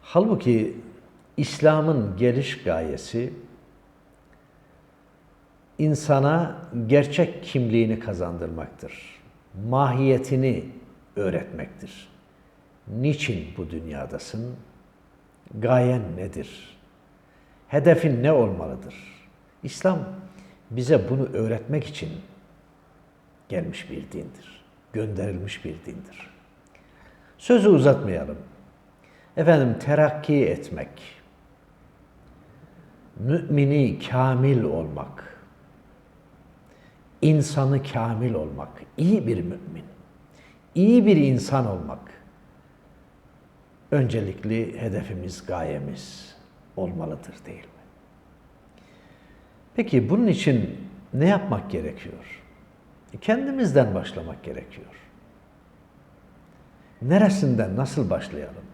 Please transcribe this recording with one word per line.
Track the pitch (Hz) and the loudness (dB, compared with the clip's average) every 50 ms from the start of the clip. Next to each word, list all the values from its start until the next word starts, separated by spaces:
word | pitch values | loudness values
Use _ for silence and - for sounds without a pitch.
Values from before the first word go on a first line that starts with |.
| _ - | _ 2
Halbuki | - 170 208 226 202 135 - 123 117 110 110 - - - - - - - - - _ - _ _ _ | 2 2 4 4 0 2 2 2 4 4 2 -2 -6 -10 -16 -18 -20 -20 -20 -20 _ -20 _ _ _
İslam'ın | - 139 - - - 151 156 156 156 156 160 156 131 107 101 95 | -4 -4 -4 -2 4 4 4 6 6 2 2 2 2 0 -2 0
geliş | 92 120 123 120 131 139 - - - | 2 2 2 2 2 -2 -4 -8 -6
gayesi | - 92 82 80 82 78 69 - - - - 117 123 135 - - - - - - - - _ _ _ _ _ _ _ _ _ _ _ _ _ _ _ _ _ _ _ _ _ _ _ _ _ _ _ _ _ _ _ _ _ _ _ _ _ _ _ _ _ - | -4 -2 -2 -2 -2 -4 -6 -8 -10 -6 -6 -6 -6 -6 -10 -14 -20 -20 -20 -20 -20 -20 _ _ _ _ _ _ _ _ _ _ _ _ _ _ _ _ _ _ _ _ _ _ _ _ _ _ _ _ _ _ _ _ _ _ _ _ _ _ _ _ _ -2
insana | 151 151 151 - - - 143 135 135 143 156 170 170 165 - - - - - 120 113 | 0 0 0 0 2 2 2 4 4 4 2 2 0 -2 -8 -14 -14 -8 -6 -6 2
gerçek | 110 139 143 139 143 - - 170 160 - - - | 6 6 6 6 4 2 0 0 0 -2 -12 -14
kimliğini | - - 135 123 113 110 117 113 110 110 110 | -4 -2 -2 0 2 4 4 4 2 0 -4
kazandırmaktır. | - 113 95 87 87 87 87 85 85 82 82 80 73 - - - - - - - - - - - - - _ _ _ _ - 95 101 117 | -4 -8 -6 -6 -6 -6 -6 -8 -8 -8 -8 -10 -12 -12 -14 -18 -18 -18 -16 -18 -20 -20 -20 -20 -20 -20 _ _ _ _ -14 -10 -6 -2
Mahiyetini | 123 135 139 127 123 131 135 135 131 127 131 - 139 127 131 131 110 87 - - - - - - - - _ _ _ | 0 2 2 2 2 2 4 4 4 2 2 0 0 2 2 2 0 -2 -6 -10 -16 -18 -20 -20 -20 -20 _ _ _
öğretmektir. | 104 101 92 85 - - - 85 78 76 - - - - - - - - - - - _ _ _ _ _ _ _ _ _ _ _ _ _ - | -4 -2 -2 -2 -2 -6 -6 -12 -12 -12 -14 -14 -18 -18 -18 -18 -20 -20 -20 -20 -20 _ _ _ _ _ _ _ _ _ _ _ _ _ -10
Niçin | 101 113 131 151 143 147 - - 107 85 76 76 - | -6 -2 0 0 0 0 -2 -4 -4 -4 -6 -10 -10
bu | - 90 76 | -10 -10 -8
dünyadasın? | 80 80 80 80 73 69 67 - - - - - - 110 117 123 123 127 - - - - _ _ _ _ _ _ _ _ _ _ _ _ _ - - | -8 -10 -10 -10 -10 -10 -10 -10 -10 -12 -12 -10 -10 -8 -8 -10 -12 -14 -18 -20 -20 -20 _ _ _ _ _ _ _ _ _ _ _ _ _ -16 -10
Gayen | 110 107 117 127 127 123 123 127 123 107 90 82 | -4 2 4 4 4 4 4 2 0 -2 -6 -8
nedir? | 90 95 101 - 80 71 - - - - - - - _ _ _ _ _ _ _ _ _ _ _ _ _ _ _ _ _ _ | -8 -8 -8 -8 -10 -12 -12 -14 -20 -20 -20 -20 -20 _ _ _ _ _ _ _ _ _ _ _ _ _ _ _ _ _ _
Hedefin | 139 147 135 175 160 165 - 156 131 117 | 0 4 6 6 6 6 4 0 0 2
ne | 120 147 | 2 4
olmalıdır? | 156 135 113 101 95 87 80 78 67 - - - - - - - - - - _ _ _ _ _ _ _ | 4 4 4 2 0 -6 -6 -8 -10 -12 -12 -16 -18 -20 -20 -20 -20 -20 -20 _ _ _ _ _ _ _
İslam | - 131 - - - 185 185 - - - - - - - - - - - - _ _ _ | -14 -14 -12 -2 -2 0 0 0 -4 -8 -12 -16 -16 -20 -20 -20 -20 -20 -20 _ _ _
bize | 113 123 123 127 156 123 92 82 | -6 -6 2 4 4 4 4 2
bunu | 123 139 131 | 0 -2 -2
öğretmek | 131 - 98 110 110 113 110 110 120 147 151 - | -2 -2 -2 -2 -2 -2 -4 -4 -4 -4 -4 -4
için | - - - - 156 160 185 - - - - - _ - _ _ _ _ _ _ _ _ _ _ _ _ _ _ _ _ _ _ _ | -6 -12 -12 -12 -10 -12 -14 -16 -18 -20 -20 -20 _ -20 _ _ _ _ _ _ _ _ _ _ _ _ _ _ _ _ _ _ _
gelmiş | 98 90 82 - - - - - | -6 -6 -6 -6 -10 -12 -14 -12
bir | - - - - | -14 -14 -14 -12
dindir. | - - - - - - - - - - _ _ _ _ _ _ | -12 -12 -12 -14 -16 -20 -20 -20 -20 -20 _ _ _ _ _ _
Gönderilmiş | - 110 107 107 98 92 92 104 95 90 95 98 - - - | -6 -6 -6 -4 -4 -4 -4 -4 -6 -6 -8 -10 -12 -10 -12
bir | - 78 82 - | -12 -12 -12 -14
dindir. | - - - - - - - - - - _ _ _ _ _ _ _ _ _ _ _ _ _ - - - _ _ _ _ _ | -16 -14 -14 -16 -18 -20 -20 -20 -20 -20 _ _ _ _ _ _ _ _ _ _ _ _ _ -20 -20 -20 _ _ _ _ _
Sözü | - - 247 233 190 214 | 2 4 4 6 8 8
uzatmayalım. | 185 143 127 143 135 - - 101 90 78 67 - 73 - - - - - - - _ _ _ _ _ _ _ _ _ - _ _ _ | 8 8 8 6 6 4 2 -4 -4 -4 -6 -8 -10 -14 -16 -20 -20 -20 -20 -20 _ _ _ _ _ _ _ _ _ -20 _ _ _
Efendim, | - 156 165 165 151 135 120 110 - | 0 4 6 6 6 6 2 0 -2
terakki | - 143 147 147 151 151 151 151 147 - 151 143 123 | 0 0 4 4 4 4 2 -2 0 2 4 4 4
etmek, | 82 85 - - - - 78 - - - - - - - - _ _ _ _ _ _ _ _ _ _ _ _ _ - _ _ _ _ _ - - - - - - - - - - - - - - - - _ - - _ | 2 2 -2 -6 -10 -10 -10 -10 -12 -14 -20 -20 -20 -20 -20 _ _ _ _ _ _ _ _ _ _ _ _ _ -20 _ _ _ _ _ -20 -20 -20 -20 -20 -20 -20 -20 -20 -20 -20 -20 -20 -20 -20 -20 _ -20 -20 _
mümini | - 104 123 151 170 170 143 147 143 139 139 143 147 135 110 95 - | -6 -2 -2 -2 -2 0 0 2 2 4 4 4 4 2 2 0 -4
kamil | - - 127 127 131 131 131 123 131 139 139 123 | -6 -2 0 2 2 2 2 2 4 4 4 2
olmak, | 95 73 73 82 80 76 73 71 - - - - - - - - - - - _ - - _ - _ - - _ _ _ _ _ _ _ _ _ - - - _ _ _ - _ _ - _ _ _ _ _ - | 2 0 -2 -4 -6 -6 -8 -10 -12 -12 -14 -18 -20 -20 -20 -20 -20 -20 -20 _ -20 -20 _ -20 _ -20 -20 _ _ _ _ _ _ _ _ _ -20 -20 -20 _ _ _ -20 _ _ -20 _ _ _ _ _ 2
insanı | - 156 156 151 139 - - 143 135 131 139 131 | 4 4 4 4 2 0 0 0 2 2 2 0
kamil | 135 - - 123 113 117 117 110 123 123 110 | -2 -2 -4 -4 -2 -2 -2 -2 -2 -2 -2
olmak, | 80 76 78 71 69 71 - - - - - - | -2 -4 -6 -8 -12 -12 -14 -16 -20 -20 -16 -4
iyi | - 156 180 214 208 123 | 0 2 4 4 4 2
bir | 117 110 | 0 -2
mümin, | 92 82 87 - - - - - 160 - - - - - - _ _ - _ - - - - - _ _ _ _ | -2 -4 -6 -8 -10 -14 -16 -16 -16 -18 -18 -20 -20 -20 -20 _ _ -20 _ -20 -20 -20 -20 -20 _ _ _ _
iyi | 170 190 214 240 247 196 | 4 6 8 8 8 8
bir | 208 202 | 8 6
insan | 160 143 135 131 117 - - 139 135 123 | 6 6 4 2 2 0 0 0 0 0
olmak | 107 95 90 80 73 - - - - - - - - _ - - - - - _ _ _ _ _ _ - _ _ _ _ _ _ - _ _ _ _ _ _ _ _ _ _ _ _ | 0 -4 -6 -8 -10 -12 -12 -16 -20 -20 -20 -20 -20 _ -20 -20 -20 -20 -20 _ _ _ _ _ _ -20 _ _ _ _ _ _ -20 _ _ _ _ _ _ _ _ _ _ _ _
öncelikli | 143 147 131 113 - 113 101 98 92 - - 107 110 113 113 - - - | 0 2 2 2 0 -2 -2 -4 -8 -8 -4 -2 -2 -2 -2 -4 -6 -6
hedefimiz, | 117 110 98 - 98 - 107 92 90 90 87 - - | -6 -4 -4 -4 -6 -6 -10 -10 -8 -10 -12 -12 -8
gayemiz | - 92 87 80 78 73 71 71 71 - - - - - - - - - - - _ _ _ _ _ _ | -8 -6 -6 -4 -6 -6 -6 -8 -10 -10 -12 -14 -18 -18 -20 -20 -20 -20 -20 -20 _ _ _ _ _ _
olmalıdır, | - 190 175 180 165 160 160 - 139 - - - - - | -6 -6 -6 -6 -8 -8 -8 -10 -12 -14 -18 -20 -20 -18
değil | - - | -18 -18
mi? | - - - - - - - _ _ _ _ _ - _ _ _ _ _ _ _ _ _ _ _ - - - - - _ - - _ _ _ - - _ _ _ _ _ _ _ | -18 -20 -20 -20 -20 -20 -20 _ _ _ _ _ -20 _ _ _ _ _ _ _ _ _ _ _ -20 -20 -20 -20 -20 _ -20 -20 _ _ _ -20 -20 _ _ _ _ _ _ _
Peki | - 220 220 - 127 107 107 | -4 -2 2 2 2 2 4
bunun | 165 220 247 | 2 2 4
için | 214 170 - - 151 131 113 98 - - - - - - - - - - | 2 2 2 2 2 2 2 0 -4 -8 -12 -14 -16 -18 -20 -16 -8 -2
ne | 127 151 185 | 2 4 4
yapmak | 208 190 196 190 120 104 - - | 4 2 0 -2 -4 -4 -4 -6
gerekiyor? | 98 85 78 76 - - - - 80 - - - - - - - - - - _ _ _ _ _ _ _ _ - - 110 | -8 -6 -6 -8 -10 -12 -16 -16 -16 -18 -18 -20 -20 -20 -20 -20 -20 -20 -20 _ _ _ _ _ _ _ _ -20 -20 -6
Kendimizden | - - 220 254 277 277 269 269 240 175 135 143 123 104 95 | 0 0 0 0 0 -4 -2 0 0 4 4 4 4 4 0
başlamak | 90 82 - - - 82 80 69 - | -4 -6 -6 -10 -12 -12 -12 -14 -14
gerekiyor. | - - - - - - - - - - - - - - _ - - - - _ _ _ _ _ _ _ _ _ _ _ _ _ _ _ - _ - - _ - - _ - - - _ _ _ - - - - | -12 -12 -12 -12 -14 -16 -20 -20 -20 -20 -20 -20 -20 -20 _ -20 -20 -20 -20 _ _ _ _ _ _ _ _ _ _ _ _ _ _ _ -20 _ -20 -20 _ -20 -20 _ -20 -20 -20 _ _ _ -20 -20 -16 -8
Neresinden, | 120 127 165 202 214 190 196 - 156 135 123 110 107 92 95 | 0 2 4 6 6 6 4 2 2 2 2 0 0 -2 -2
nasıl | 110 117 127 - 151 123 90 | -4 -4 -2 -2 -2 0 0
başlayalım? | 85 80 - - - 73 71 69 - - - - | -2 -4 -4 -8 -10 -12 -12 -12 -14 -18 -20 -20